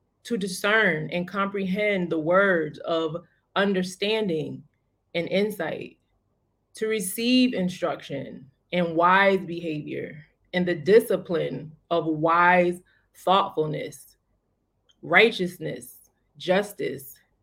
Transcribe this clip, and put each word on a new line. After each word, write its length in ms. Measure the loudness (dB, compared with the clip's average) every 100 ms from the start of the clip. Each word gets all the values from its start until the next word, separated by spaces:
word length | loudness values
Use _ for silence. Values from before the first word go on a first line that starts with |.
| _ _
to 120 | -6 -4
discern 720 | -4 -4 2 4 2 0 -4
and 160 | -6 -4
comprehend 840 | -4 -4 -2 -4 0 0 0 -2
the 80 | -2
words 600 | 2 4 4 2 0 -6
of 440 | -4 -2 -2 -6 -14 _ _ 0
understanding 1080 | 0 0 -4 -4 -2 -2 -2 -4 -6 -10 -16 _ _ _ _
and 140 | -6 -2
insight, 680 | 0 0 -2 -6 -6 -12 _ _ _ _ _ _ _ _
to 120 | -6 -2
receive 680 | -2 -4 -2 2 4 4
instruction 880 | 0 -4 -2 -4 -6 -8 -10 -10 -16 -20 _ -4
in 220 | -2 0
wise 460 | 2 6 6 6 2
behavior 880 | -2 -8 -6 -8 -8 -10 -10 -14 -20 _ -4
and 140 | -2 0
the 80 |
discipline 960 | -2 6 6 6 -4 -2 -4 -4 -8 -12 -16 -4
of 140 | -2
wise 760 | 0 0 2 4 6 6 4 -2 _ _ _ -6
thoughtfulness, 1000 | 2 2 2 -2 -4 -4 -10 -14 -20 _ _ _ _ _ _ _ _ _
righteousness, 1120 | 2 4 6 2 -6 -6 -10 -10 -14 -20 _ _ _ -12
justice, 800 | 0 0 0 -6 -8 -8 -14 -20 _ _